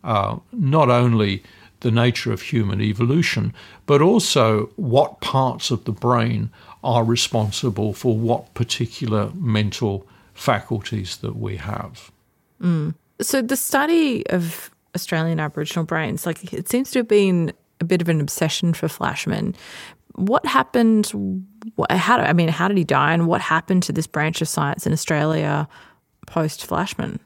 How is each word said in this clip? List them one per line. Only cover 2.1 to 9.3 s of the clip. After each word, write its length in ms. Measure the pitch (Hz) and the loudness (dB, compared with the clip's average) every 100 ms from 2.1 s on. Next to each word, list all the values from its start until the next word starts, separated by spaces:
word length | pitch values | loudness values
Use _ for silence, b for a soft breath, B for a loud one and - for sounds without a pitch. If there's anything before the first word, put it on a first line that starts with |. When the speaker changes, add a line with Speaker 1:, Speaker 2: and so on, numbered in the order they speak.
| 117 120 | 0 -4
Speaker 1:
of 80 | 110 | -6
human 400 | - 120 104 98 | -2 -2 0 0
evolution, 720 | 107 104 120 156 170 - 113 B B B - | -2 0 2 2 2 0 -2 B B B 2
but 140 | 143 | 4
also 720 | 165 226 - 143 113 107 107 - | 6 4 2 2 4 2 -2 -6
what 440 | 156 123 - - | 2 2 2 -2
parts 500 | - 135 127 - - | -2 0 0 -2 -4
of 140 | 120 | -4
the 80 | - | -4
brain 580 | 104 120 120 117 110 110 B B B | -2 0 2 2 -2 -4 B B B
are 200 | 135 117 | 0 2
responsible 880 | 113 120 - 117 107 - 131 98 107 | 2 0 0 0 -2 -2 -4 -2 -4
for 240 | 95 127 110 | -2 0 0
what 380 | 113 117 - | 0 -2 -4
particular 760 | - 120 - 117 - 113 107 104 | -6 -4 -2 -6 -4 -2 -2 -2